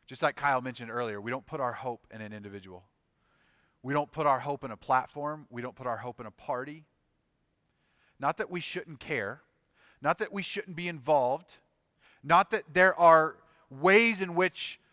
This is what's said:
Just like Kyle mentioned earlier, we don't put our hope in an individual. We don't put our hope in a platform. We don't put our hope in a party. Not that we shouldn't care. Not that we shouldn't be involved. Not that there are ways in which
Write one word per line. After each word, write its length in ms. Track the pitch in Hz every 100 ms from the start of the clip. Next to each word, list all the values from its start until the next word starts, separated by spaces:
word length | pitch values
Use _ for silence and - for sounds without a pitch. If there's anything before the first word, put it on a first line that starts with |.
| -
Just 180 | 151
like 140 | 151 -
Kyle 240 | 143 131
mentioned 280 | 127 120 117
earlier, 300 | 117 117 104
we 100 | 110
don't 160 | 131 -
put 140 | 156
our 140 | 123
hope 340 | 117 131 117 _
in 120 | 110
an 100 | 107
individual. 540 | 107 101 98 95 90 95 _ _ _ _ _ _ _ _ _
We 100 | 131
don't 160 | 147 147
put 160 | 160 147
our 140 | 127
hope 240 | 139 139
in 80 | 131
a 60 | 107
platform. 720 | - 127 - 147 147 151 -
We 120 | 120
don't 140 | 123 104
put 100 | 123
our 120 | 113
hope 240 | 123 120
in 40 | 110
a 60 |
party. 540 | _ - 123 139 156 156 _ _ _ _ _ _ _ _ _ _ _ _ -
Not 200 | 139 156
that 120 | 180
we 120 | 175
shouldn't 400 | - 180 165 143
care. 400 | - 139 101 135 _ _ _ _ _ _
Not 160 | 147 180
that 120 | 196
we 100 | 196
shouldn't 360 | - 202 185 165
be 100 | 175
involved. 680 | 160 123 147 123 151 180 - _ _ _ _ _ _
Not 280 | 143 175 202
that 220 | 214 -
there 240 | 180 185 170
are 380 | 170 160 156 - _ _ _
ways 520 | 135 175 208 233 196
in 120 | 185
which 460 | 170 185 - - - _